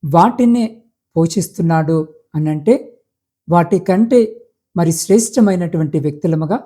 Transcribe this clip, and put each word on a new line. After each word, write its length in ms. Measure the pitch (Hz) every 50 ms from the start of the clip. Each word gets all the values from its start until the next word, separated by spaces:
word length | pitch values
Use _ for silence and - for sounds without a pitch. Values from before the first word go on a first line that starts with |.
| -
వాటినే 760 | 151 139 170 175 233 240 - 247 233 240 240 233 220 - - _ _ _ _ _ _ _ 165
పోషిస్తున్నాడు 960 | 165 165 165 208 180 - - - 175 165 165 160 160 151 165 160 156 156 - _ _ _ _
అనంటే, 640 | 151 156 151 156 151 147 185 240 294 - - - _ _ _ _ _ _ _ _ _ _ -
వాటికంటే 920 | 160 175 170 - - 185 - - 185 190 226 233 247 247 226 214 - - - _ _ _ _ _ _ 185
మరి 140 | 170 160
శ్రేష్టమైనటువంటి 1080 | 160 165 - - 190 226 226 - - 277 220 202 190 180 175 170 180 165 156 151 151 160
వ్యక్తులముగా 640 | 139 151 147 147 - 175 160 156 156 151 190 240 -